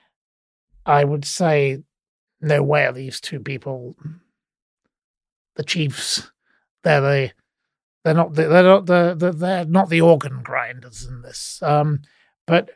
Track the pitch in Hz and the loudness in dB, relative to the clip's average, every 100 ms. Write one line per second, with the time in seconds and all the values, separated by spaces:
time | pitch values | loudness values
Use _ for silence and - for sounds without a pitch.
0 | _ _ _ _ _ _ _ _ - 147 | _ _ _ _ _ _ _ _ 0 2
1 | 143 147 - - 170 147 139 135 - _ | 2 -2 -6 -2 0 2 0 -4 -14 _
2 | _ _ _ _ 151 147 139 147 131 127 | _ _ _ _ -2 0 2 0 0 -4
3 | 135 - - 143 113 131 143 131 123 - | -12 -14 -12 -12 -10 -12 -10 -12 -14 -16
4 | 156 170 _ _ _ _ _ _ _ _ | -18 -18 _ _ _ _ _ _ _ _
5 | _ _ _ _ _ - 147 175 147 - | _ _ _ _ _ -10 -6 -4 -4 -6
6 | - - - _ _ _ _ _ 170 147 | -8 -8 -10 _ _ _ _ _ 0 2
7 | 139 139 131 - _ _ _ _ _ _ | 2 0 -4 -10 _ _ _ _ _ _
8 | 165 160 170 151 160 175 185 196 180 175 | 0 2 2 0 4 6 6 6 4 2
9 | 175 170 180 156 180 185 160 180 185 165 | 2 0 -4 -2 -4 -4 0 0 2 4
10 | 165 156 139 127 123 131 120 123 123 110 | 6 4 0 -10 -8 -6 -8 -12 -20 -16
11 | 120 123 - - - - 160 147 151 143 | -16 -16 -16 -16 -14 -6 0 2 2 -2
12 | - _ _ _ - 170 - | -8 _ _ _ 0 0 0